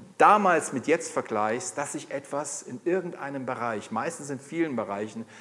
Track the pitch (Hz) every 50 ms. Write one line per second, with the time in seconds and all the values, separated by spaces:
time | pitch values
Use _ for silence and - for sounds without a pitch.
0 | - - - - 156 170 202 214 202 185 170 147 143 - 143 123 110 139 156 -
1 | - - - 135 - - 113 104 107 107 117 127 120 - - 143 143 139 - 147
2 | - - - 139 - - 147 143 151 147 - - - - 127 123 - 170 180 190
3 | 175 175 - - 139 139 143 135 127 127 123 113 120 117 113 104 104 - 110 110
4 | 131 165 165 - 147 143 139 127 - - 160 170 165 156 127 113 104 98 101 101
5 | 107 107 107 113 113 - - -